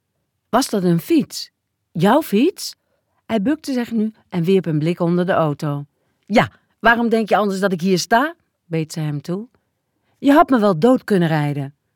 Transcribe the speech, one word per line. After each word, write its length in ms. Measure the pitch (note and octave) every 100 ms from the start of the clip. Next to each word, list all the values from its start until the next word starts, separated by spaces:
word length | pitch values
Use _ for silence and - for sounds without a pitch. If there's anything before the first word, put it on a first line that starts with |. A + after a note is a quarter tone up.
| _ _ _ _ _
"Was 220 | A#3 C4+
dat 140 | G#3
een 160 | F3+ E3+
fiets? 500 | - E4 F#3+ - - _ _ _ _
Jouw 300 | F3 F#3+ C#4+
fiets?" 540 | D#4+ G3+ D4+ - - - _ _ _ _ _
Hij 160 | A3+
bukte 300 | G3+ D4+ -
zich 200 | B3+ A#3
nu 200 | A#3 G#3+ - _
en 160 | F3+
wierp 220 | E3 F#3+ E3+
een 120 | D#3
blik 220 | D#3 F3
onder 260 | F3 F3 F3+
de 60 |
auto. 520 | F3 D#3 C#3+ D3+ C#3+ C#3+ _ _ _ _
"Ja, 240 | G#3+ C3 - _ _
waarom 300 | A3 A#3 A#3
denk 200 | A3+ G#3+
je 80 | F#3
anders 240 | G#3 F#3+
dat 120 | G3
ik 80 | F3+
hier 180 | F#3+ F3+
sta?" 360 | - A#3 D4 E4+ _ _
beet 280 | _ E3 D#3
ze 80 | -
hem 200 | D3+ D3
toe. 280 | D3+ F3+ A#3+ _ _ _ _ _ _ _
"Je 140 | C#4
had 160 | C#4+ F4
me 100 | C4
wel 200 | G#3 E3
dood 260 | A#3 B3+
kunnen 240 | - G3 E3+
rijden." 460 | D#3 D3 C#3+ C#3 - _